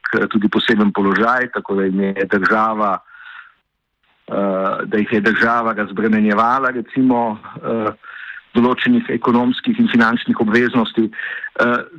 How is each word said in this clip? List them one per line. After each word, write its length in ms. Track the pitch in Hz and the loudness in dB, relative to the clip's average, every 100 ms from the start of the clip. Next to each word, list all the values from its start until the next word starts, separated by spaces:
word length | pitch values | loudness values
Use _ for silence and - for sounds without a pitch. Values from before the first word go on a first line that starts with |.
| - | -4
eh, 120 | 107 101 | -2 0
tudi 220 | 110 101 | 0 0
poseben 440 | 110 - 110 104 | 0 0 2 2
položaj, 600 | 101 98 95 113 123 123 | 2 0 2 2 0 -2
tako 200 | - - | -6 -4
da 100 | 98 | -2
jim 160 | 95 95 | 0 0
je 260 | 98 95 92 | -2 -2 -2
država, 680 | 104 92 110 110 107 104 90 | 0 2 2 2 0 -2 -2
eh, 1900 | - - - - - _ _ _ _ _ _ _ - 98 98 95 95 101 | -8 -20 -20 -20 -20 _ _ _ _ _ _ _ -8 -4 -2 0 -2 -4
da 140 | 101 107 | -2 -2
jih 140 | 101 | 0
je 80 | 110 | 0
država 520 | 107 104 117 120 113 | 0 2 2 2 0
razbremenjevala, 1000 | 107 101 101 110 110 107 104 117 131 127 | -4 -6 -2 0 2 4 4 2 2 0
recimo, 680 | 127 107 131 131 120 117 107 - - | -4 -4 0 2 2 0 -4 -12 -12
eh, 300 | 123 113 107 - - - - - - | -6 -4 -4 -6 -14 -18 -16 -18 -4
določenih 540 | 117 120 123 123 120 - | 0 2 2 2 2 0
ekonomskih 680 | - 120 117 123 127 - 113 | -2 0 2 2 0 -2 2
in 80 | 117 | 2
finančnih 520 | 120 113 123 - - | 4 4 2 -2 0
obveznosti. 680 | 107 113 123 123 110 - 107 | 2 2 2 0 0 0 -2
Eh, 680 | - - - - - 120 120 - | -2 -10 -10 -8 -2 0 0 -4